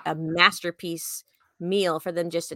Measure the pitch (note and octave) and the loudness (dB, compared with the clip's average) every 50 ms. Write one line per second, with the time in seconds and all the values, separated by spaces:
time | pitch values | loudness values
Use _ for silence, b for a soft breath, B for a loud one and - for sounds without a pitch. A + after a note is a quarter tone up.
0 | - D#3+ D#3+ D#3 D#3+ D#3+ E3 F3 F3 G3+ G3 - - F3 E3+ _ - F3 E3 D#3+ | 0 -4 -4 -2 -2 -2 4 6 6 6 6 2 -6 -6 -6 _ -8 -8 -8 -6
1 | - - - - - _ _ _ _ _ _ _ E3+ F3 F#3+ G3+ F#3+ F3 D#3+ D#3+ | -8 -10 -10 -12 -14 _ _ _ _ _ _ _ -4 0 2 2 2 2 2 0
2 | - F#3 E3+ E3+ E3+ E3+ D#3+ E3 - - D#3+ | -2 -4 -2 -2 -2 0 -2 -2 -4 -4 -12